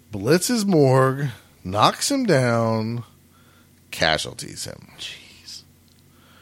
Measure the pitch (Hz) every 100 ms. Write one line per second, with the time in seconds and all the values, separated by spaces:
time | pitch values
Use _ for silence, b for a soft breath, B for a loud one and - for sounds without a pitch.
0 | b 104 107 175 - 240 202 165 135 131
1 | 131 131 143 104 B B 90 101 139 -
2 | - 277 240 139 123 117 113 110 110 120
3 | - _ _ b b b b b - -
4 | 80 78 - - - - - - - -
5 | - - - - - - - _ _ _
6 | b b b b